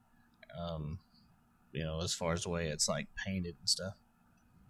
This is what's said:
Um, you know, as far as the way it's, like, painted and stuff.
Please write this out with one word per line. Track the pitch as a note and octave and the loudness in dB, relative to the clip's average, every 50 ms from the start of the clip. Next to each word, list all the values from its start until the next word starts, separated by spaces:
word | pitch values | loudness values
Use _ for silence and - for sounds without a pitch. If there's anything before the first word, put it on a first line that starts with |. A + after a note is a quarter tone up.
| - _ - - - - - - - - - E2+ | -20 _ -20 -20 -20 -20 -20 -20 -20 -14 -8 -6
Um, | E2+ E2+ E2 D#2 D2+ D2 E2 F#2 - - - - - - - - - - - - - - - | -4 -4 -2 -2 -2 -2 -4 -6 -8 -12 -20 -20 -20 -20 -20 -20 -20 -20 -20 -20 -18 -6 -4
you | D2+ D#2+ | -2 0
know, | D#2+ D#2+ D#2+ | 0 0 0
as | E2+ F#2 - | 2 0 0
far | - F2 E2 | 2 4 4
as | E2 E2+ - | 4 4 2
the | F#2 | 0
way | E2+ E2+ E2+ D#2+ | 0 2 2 0
it's, | D2 D2+ - - | 2 2 2 2
like, | F2 D2+ C#2+ - - | 2 0 -2 -4 -6
painted | - - G2 F#2+ F#2+ F2+ F2 E2 - | -6 -2 -2 0 0 0 -2 -4 -4
and | - - | 0 0
stuff. | - - E2+ F#2+ - - - - _ _ - - - - - - - - - | 0 2 0 -4 -6 -8 -14 -20 _ _ -20 -20 -20 -20 -20 -20 -20 -20 -20